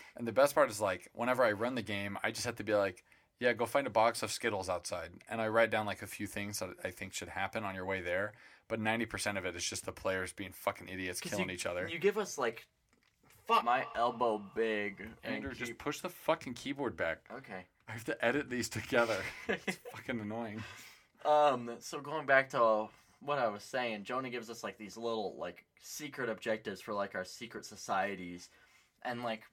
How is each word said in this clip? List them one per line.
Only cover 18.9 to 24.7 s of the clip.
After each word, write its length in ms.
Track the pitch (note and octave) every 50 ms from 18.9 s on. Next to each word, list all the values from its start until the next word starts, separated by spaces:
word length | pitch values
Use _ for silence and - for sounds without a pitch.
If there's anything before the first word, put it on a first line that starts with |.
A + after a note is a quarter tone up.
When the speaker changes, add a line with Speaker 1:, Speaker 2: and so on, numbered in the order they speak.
| C3+ A#2+ A#2 A2+ G#2+ F#2+ F#2+ - -
Speaker 1:
<laughs> 140 | - - -
Speaker 2:
It's 300 | F#3+ - - - F#3+ - - - -
fucking 280 | A2 - - B2+ A2+
annoying. 420 | G#2 G#2 A2 A#2 A#2 A2 G#2 A2 G#2+ - - - - - - - _ _ _ _ -
Speaker 1:
Um, 480 | D3 D3+ D3+ D3 D3 C3 B2 A#2+ A#2+ A#2+ -
so 200 | - - - D3
going 260 | C3+ C#3+ D3+ D#3 C#3+
back 240 | C3 C3+ C3+ C3+ C3
to 380 | - C3 A#2 A2+ A2 G#2+ G#2+ - - - - _ _ _
what 180 | - C#3+ C#3+ C#3
I 100 | A#2+ A2
was 140 | G2+ G#2 -
saying, 400 | - - B2+ B2 A#2 G#2+ G#2 G2
Jonah 260 | - B2 B2+ C3 B2
gives 180 | A#2+ B2 A2 A2
us, 140 | A2+ - -
like, 160 | G2+